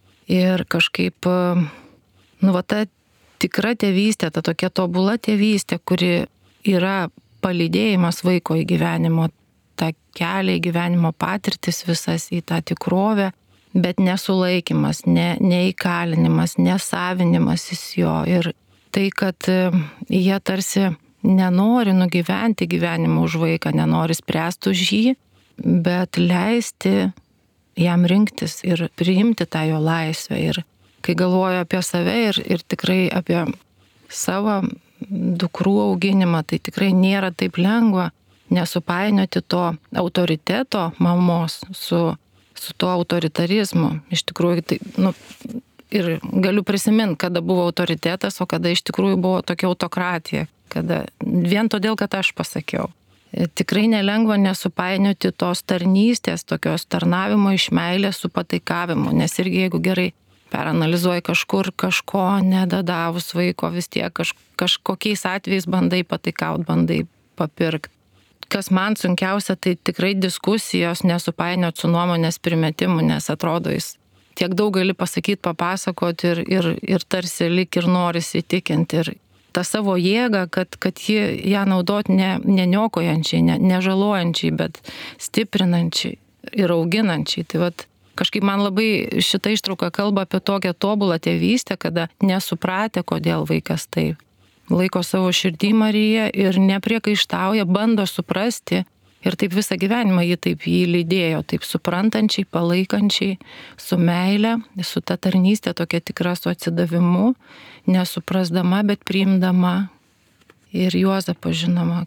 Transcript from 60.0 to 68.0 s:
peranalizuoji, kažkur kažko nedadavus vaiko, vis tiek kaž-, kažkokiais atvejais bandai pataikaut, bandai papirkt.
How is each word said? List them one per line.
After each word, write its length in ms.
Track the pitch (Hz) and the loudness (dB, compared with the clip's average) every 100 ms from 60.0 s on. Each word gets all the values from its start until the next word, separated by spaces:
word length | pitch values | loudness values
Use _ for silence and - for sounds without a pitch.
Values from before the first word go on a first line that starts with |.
| 180 _ _ _ - | -2 _ _ _ -8
peranalizuoji, 720 | - 160 165 160 175 180 175 - | -6 -2 0 2 2 0 0 -2
kažkur 480 | 175 - 196 185 - | -4 -2 -2 -2 -2
kažko 480 | 185 180 - 196 185 196 190 | -2 -2 -2 0 2 2 4
nedadavus 880 | 190 185 185 175 170 170 175 - 170 | 2 2 0 -2 -2 -2 -4 -6 -2
vaiko, 380 | 180 - 165 | -2 -2 -4
vis 160 | 175 - | -4 -6
tiek 220 | - 175 - | -6 -6 -4
kaž-, 220 | 170 - _ - | -6 -6 _ -4
kažkokiais 720 | 180 - - 185 214 202 185 | -2 0 -2 -4 -2 -2 -2
atvejais 400 | 196 - 190 175 | -4 -2 -2 0
bandai 380 | 185 175 180 170 | 0 2 0 -2
pataikaut, 560 | 170 170 - 160 160 | -4 -4 -4 -4 -4
bandai 400 | 165 165 165 156 165 _ _ - | -2 0 2 0 -4 _ _ -6
papirkt. 560 | 156 - 165 156 - _ | -6 -2 -2 -2 -10 _